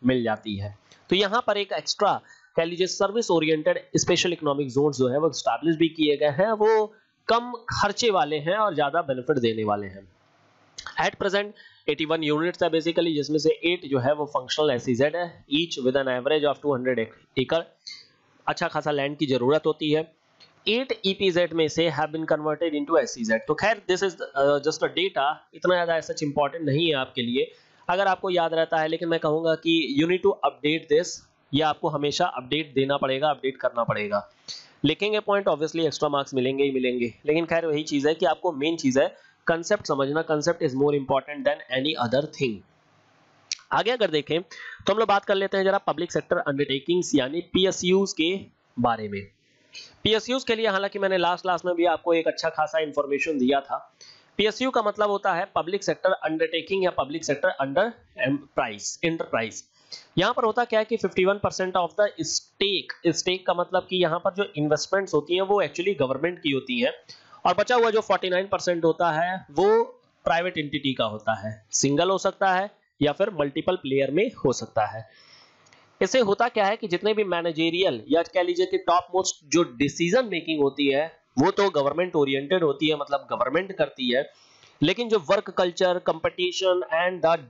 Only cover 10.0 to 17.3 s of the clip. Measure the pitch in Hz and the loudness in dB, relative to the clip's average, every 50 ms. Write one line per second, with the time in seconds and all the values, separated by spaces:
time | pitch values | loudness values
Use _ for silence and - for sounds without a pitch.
10 | 98 92 _ _ _ _ _ _ _ _ _ _ _ _ _ - - - - - | -20 -20 _ _ _ _ _ _ _ _ _ _ _ _ _ -18 -18 -10 -6 -4
11 | 160 196 - - - 196 180 202 208 208 208 - - - - _ _ - 151 143 | -2 -2 -2 -4 -4 -2 -2 -2 -2 -4 -10 -18 -20 -20 -20 _ _ -4 -2 -2
12 | 160 151 165 160 160 147 151 151 165 180 175 - 180 170 160 165 151 165 170 180 | -2 -2 -2 0 0 0 0 0 0 -2 0 0 0 2 2 2 0 0 0 2
13 | 170 170 160 147 139 131 151 156 147 156 156 - - 165 180 175 151 139 139 131 | 0 2 0 -2 -2 0 0 2 2 2 2 2 0 -2 -2 -2 -2 -2 -2 0
14 | 120 131 151 147 147 135 - 139 127 - - - 151 151 127 117 - 131 123 113 | 2 0 0 0 -2 -4 -4 -6 -4 -2 0 2 2 2 2 0 0 -2 0 2
15 | 139 151 151 170 180 170 - - - - 139 151 170 165 - 147 127 127 131 139 | 2 0 0 -2 -4 -6 -8 -14 -6 -2 -2 -2 -2 -2 -4 -2 0 0 0 2
16 | 135 131 127 123 123 143 156 156 147 147 135 - - 147 139 123 127 127 127 117 | 0 0 -2 -2 0 0 0 2 2 0 -2 -2 -2 -2 -2 0 0 0 0 0
17 | 113 110 - - _ _ | -2 -4 -8 -16 _ _